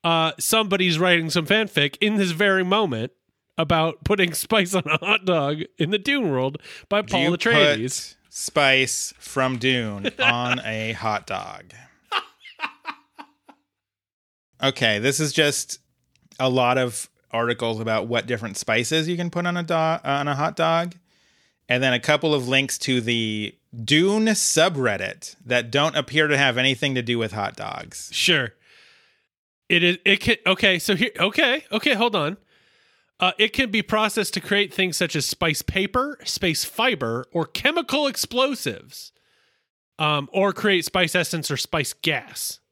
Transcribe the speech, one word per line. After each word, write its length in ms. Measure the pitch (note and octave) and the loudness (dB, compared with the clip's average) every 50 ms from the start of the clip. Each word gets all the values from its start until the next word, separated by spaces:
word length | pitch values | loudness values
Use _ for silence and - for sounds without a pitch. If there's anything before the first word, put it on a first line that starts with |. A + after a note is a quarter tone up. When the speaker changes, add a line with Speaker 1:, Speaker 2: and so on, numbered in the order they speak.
| - | 0
Speaker 1:
uh, 280 | E3+ E3 E3 D#3+ D#3+ - - | 2 2 2 2 0 -2 -4
somebody's 580 | - - A3 A3 A3 G3 F#3+ F#3+ F#3 F3+ D#3+ | -2 2 2 2 2 2 0 2 2 2 2
writing 320 | D#3 F3+ F3+ F3 E3+ D#3+ D#3+ | 2 4 4 4 4 2 0
some 160 | C#3 F3 D#3 | -2 -2 2
fanfic 500 | - G3 A3 A3 G3 - D#3 C#3+ D3 - - | 2 2 2 2 0 0 0 0 0 0 0
in 140 | G#3 G#3 A3 | 0 2 2
this 160 | G3+ G3 F3+ | 2 0 0
very 320 | E3 D#3+ G#3 G3+ F#3+ F#3+ F#3 | 0 2 2 4 4 2 2
moment 480 | F3+ G3 A3 G#3+ E3 B2 A2 A2+ - _ _ _ _ _ _ _ _ _ | 2 2 2 2 0 0 -2 -4 -6 _ _ _ _ _ _ _ _ _
about 460 | - E3 C#3+ E3+ D#3+ D#3+ E3 D#3 - - | -4 0 2 2 2 2 0 -2 -6 -2
putting 300 | - G#3 G3+ F#3 E3+ D#3 | -2 2 2 2 2 2
spice 400 | - - - A3+ G#3+ F#3 F3 F#3+ | -6 -2 2 2 2 2 2 0
on 100 | F3+ - | -2 0
a 100 | D3 D#3 | 0 -2
hot 260 | - E3 G3 G#3+ G#3+ F#3 | -2 2 0 0 0 2
dog 360 | F#3 F3 D#3+ C#3+ C#3 D3+ D#3 D#3+ - _ | 2 2 2 2 0 -2 -4 -6 -12 _
in 140 | - E3 D#3+ | -4 -2 0
the 80 | G#3 G#3 | 0 -2
Dune 300 | F#3+ C#4 C#4+ C#4+ A#3 E3 | 0 0 0 0 0 0
world 260 | C3+ B2+ B2+ C3+ C#3+ D3+ - - - - - _ | 0 0 0 -2 -4 -8 -16 -16 -20 -20 -6 _
by 120 | G3+ G#3 G3+ | -2 -2 0
Speaker 2:
Do 80 | - - | 0 0
Speaker 1:
Paul 80 | D#3 | 2
Speaker 2:
you 100 | C#3+ D3+ | 2 2
Speaker 1:
Atreides. 840 | F3 E3+ - A3+ A#3 D3+ D3 D3 D3 A2 A#2 B2+ - - - - - | 0 2 2 4 4 6 6 4 4 0 -2 -4 -4 -6 -10 -12 -16
Speaker 2:
put 180 | _ _ _ - | _ _ _ -12
spice 800 | - - - _ D#3 C#3+ C3+ C3+ C3 C3 B2+ - - - - - _ | -10 -10 -2 _ 4 6 6 6 6 4 2 -2 -6 -6 -8 -12 _
from 380 | - - - C#3 C3 C3 B2+ A#2+ | -18 -6 -2 0 0 0 0 0
Dune 500 | B2 C3 B2+ B2 A#2 G#2+ G#2 G2+ G2+ A#3+ - | 0 0 0 0 -2 -4 -6 -6 -6 -8 -4
Speaker 1:
<laughs> 40 | - | 0
Speaker 2:
on 400 | - C3+ A#2+ A#2+ B2 B2 B2+ B2+ - | 0 0 0 0 0 -2 -2 -2 -4
a 280 | A2 A2 A2 A2 A2 A2 | -6 -6 -4 -4 -6 -6
hot 340 | G#2 A2+ A2 G#2 G2 - | -4 -2 -2 -2 -2 -4
dog? 440 | - G2 F#2+ G2 - - - F#2 F#2 - - - _ _ _ _ _ G4+ F#4+ - - _ _ - - - - D#4 - - _ _ D#4+ D4 _ _ _ _ - D4 _ _ _ _ - _ _ _ _ _ _ _ _ _ _ _ _ _ _ _ _ _ _ _ _ _ _ | -6 -8 -8 -8 -10 -14 -16 -18 -20 -20 -20 -20 _ _ _ _ _ -6 -6 -6 -8 _ _ -20 -20 -10 -10 -10 -10 -10 _ _ -14 -14 _ _ _ _ -20 -20 _ _ _ _ -20 _ _ _ _ _ _ _ _ _ _ _ _ _ _ _ _ _ _ _ _ _ _
Okay, 380 | - C3+ C3 - B2+ A2+ G#2 G#2 | -2 -2 0 2 0 0 2 2
this 200 | A2+ C3+ C3+ C#3 | 0 0 0 0
is 140 | D#3 C#3+ - | -2 -2 2
just 460 | D#3+ D3+ D3 C#3+ - - - - - _ _ _ _ _ _ _ _ _ _ - - | 2 2 2 2 -2 -6 -8 -12 -16 _ _ _ _ _ _ _ _ _ _ -6 -2
a 100 | C3 C3 | -2 0
lot 280 | B2+ B2+ B2 B2 B2+ | 2 2 2 2 2
of 320 | C3 B2+ B2 A2 - - _ _ _ _ _ | 2 0 -2 -4 -10 -12 _ _ _ _ _
articles 480 | - A2+ A#2 A#2 A#2+ A2+ B2 A2+ A2 A2 | -4 -2 -2 -2 -2 -2 -2 -4 -4 -4
about 280 | A2+ A2+ A2 G#2+ F#2+ | -2 -2 -2 -2 -2
what 180 | A#2 A#2+ A#2 - | -2 -2 -2 -2
different 300 | A2+ B2 G#2+ A#2 A2 G2 | -2 -6 -6 -6 -10 -10
spices 500 | - - - A2 A#2 A#2+ - D#3+ D#3+ D#3 E3 | -8 -2 0 0 0 0 0 -2 -2 -2 -2
you 80 | F3+ | -4
can 120 | E3+ F3 E3+ | -4 -4 -4
put 160 | - F3 F3 | -4 -4 -4
on 120 | F3 F3 | -2 -4
a 60 | F3 E3+ | -4 -4
do-, 100 | D#3+ F3 | -2 0
on 540 | D#3+ D#3+ D#3+ E3 - - C#3+ C#3 C#3+ C#3+ | 0 2 0 -2 -2 -2 -4 -2 -2 -2
a 80 | D3 C#3 | -2 -2
hot 200 | C3+ D3+ E3 - | -2 -2 -4 -2
dog, 400 | - E3 E3 E3 E3 F3 F3 - - _ _ _ _ _ _ _ _ _ _ _ _ _ | 0 0 2 2 0 -2 -4 -10 -16 _ _ _ _ _ _ _ _ _ _ _ _ _
and 160 | - B2 B2+ C3+ | 0 0 2 4
then 100 | C3 B2 | 2 2
a 60 | A#2+ | 2
couple 340 | - - D3+ C#3+ D#3+ D#3+ D3+ | 2 2 2 2 4 2 2
of 140 | C#3 B2 | 2 0
links 300 | B2 C3+ C3+ C3+ C3 - | 2 2 2 0 0 -6
to 240 | - - C3+ B2+ B2 | -6 -2 0 0 0
the 540 | A2 A#2+ A#2+ A#2 A2+ A2 G#2+ G#2+ G#2+ G2+ - _ _ _ - A#2 A2 | 0 0 -2 0 -2 -2 -4 -4 -6 -8 -10 _ _ _ -14 -12 0
Dune 420 | G#2+ D3 D#3 F3+ G3 G#3 A3 A3 | 2 4 4 4 4 4 4 2
subreddit 1080 | A3 G#3+ - - - - D#3 D#3+ F#3+ E3+ C#3 B2+ A2+ G2+ F#2 F#2 G2+ - - - - - _ - | 2 2 2 0 2 4 4 4 4 2 0 0 0 0 0 -4 -6 -8 -10 -16 -18 -18 _ -4
that 260 | A#2+ B2 B2 A#2 A#2 | 0 0 0 0 0
don't 240 | A2 C#3+ D3 D#3+ C#3+ | 0 0 0 2 0
appear 320 | D3+ C#3 - C3+ D#3 D#3 | -2 -4 0 2 2 2
to 100 | D3 D3 | 4 2
have 200 | C#3 C#3+ C3 A#2 | 2 2 2 2
anything 380 | B2 B2+ C3+ C3 A2+ - C#3 C3 | 2 0 0 0 0 -2 -2 0
to 60 | B2+ | -2
do 160 | A#2+ A2+ A#2+ | -2 0 -2
with 160 | A#2 A2+ G#2+ G#2+ | 0 -2 -4 -4
hot 220 | G#2+ G2+ G2+ - | -4 -6 -6 -6
dogs. 540 | - G#2 G2+ - - - - - - - - - | -8 -10 -10 -10 -10 -12 -14 -14 -16 -14 -10 -4
Speaker 1:
Sure. 400 | - - F#3 E3+ D3 B2+ A2 _ _ _ _ - - - - _ _ _ _ _ _ _ _ _ _ _ _ _ _ _ | -2 2 2 2 2 0 -2 _ _ _ _ -20 -20 -20 -20 _ _ _ _ _ _ _ _ _ _ _ _ _ _ _
It 160 | _ F3+ E3+ E3+ | _ 2 4 4
is, 140 | F3 F3+ - _ | 2 2 2 _
it 140 | G3+ G3 G3 | 2 2 4
can, 180 | - A#3+ A3+ - - | 2 0 0 2 2
okay, 320 | F3+ F#3+ - - G3 F#3 E3+ | 0 0 4 4 2 2 2
so 160 | - - G3 | 0 0 2
here, 160 | D#3 A3+ A#3 - - | 2 0 -2 0 -2
okay, 460 | F3 G3+ - - D#4+ B3 B3 D#4 - _ | -2 0 2 2 2 2 2 -2 -4 _
okay, 220 | G3+ A3 - D4+ B3+ | -6 -2 0 0 2
hold 200 | G3 A#3 A#3+ G#3 | 2 2 0 2
on. 220 | F#3 D3 D3+ G3 - _ _ _ _ _ _ _ _ _ _ _ _ _ _ _ _ | 0 -2 -2 -4 -8 _ _ _ _ _ _ _ _ _ _ _ _ _ _ _ _
Uh, 120 | F3+ F#3 F#3 | 0 0 2
it 160 | - G#3+ A3+ - | 2 0 2 2
can 180 | - C4+ A3 | -2 -2 0
be 100 | G3 A3 | 0 -2
processed 520 | - - A3 G#3+ A3 G#3 - G#3+ G3 - - | 0 0 0 2 2 0 0 -2 -2 -2 -4
to 80 | G3 | -8
create 320 | - - G3+ G3+ G#3 F3 - | -2 0 0 0 0 0 0
things 220 | - F#3+ F#3 D#3 | -2 -2 0 0
such 180 | - F3+ D#3 - | -2 -2 -2 0
as 100 | D#3 C3 | -2 -2
spice 360 | - - _ F3 E3 D3+ - | -2 -2 _ 0 0 0 -2
paper, 580 | - - - F#3+ G3 G3 - B3+ C4 D4 C#4 - - | -4 -2 -2 -2 -2 0 0 -2 -2 -2 -6 -10 -10
spice 380 | - - - G3 F3 D#3 - - | -8 -6 -2 -2 -2 -2 -2 -6
fiber, 600 | - - - A3+ C4 A3 C#3 C3+ A2+ A2+ B2 B2+ _ | -6 -2 0 0 0 0 -2 -4 -4 -4 -6 -8 _
or 140 | - E3+ D#3 | -4 -4 -4
chemical 600 | - _ - - C#4 D#4+ F4 - - C4 D4 D4 | -4 _ -2 -2 0 0 0 -2 -2 -2 0 0
explosives, 1040 | C#4 A3 - - - A#3 B3 C4 C#4+ C4+ - - C3+ G2+ G2 G2 - - - - - _ _ _ _ _ _ _ _ _ _ _ _ _ _ _ _ _ | -2 -2 -4 -8 -4 0 0 0 0 0 -4 -6 -8 -8 -8 -14 -20 -20 -20 -20 -20 _ _ _ _ _ _ _ _ _ _ _ _ _ _ _ _ _
um, 320 | - D3+ D3+ D3+ C#3+ C#3+ C#3 | -4 -2 0 0 -2 -4 -2
or 220 | - G3 G3 G3+ F#3 | 0 0 0 0 0
create 320 | - - G#3 G3 F3 D3+ | 0 0 2 2 2 0
spice 300 | - - F3+ F3+ D#3 - | -2 0 0 0 2 0
essence 340 | F#3 D#3+ - - E3 D3 - | -2 -2 0 -4 -6 -4 -4
or 80 | D3 | -4
spice 360 | C3 - - - D#3+ C#3+ - - | -4 -4 -4 -2 -2 -2 -4 -6
gas. 680 | _ - D#3+ D3+ C#3 - - - - - - - _ _ _ | _ -2 -2 -2 -2 -6 -10 -12 -10 -10 -10 -10 _ _ _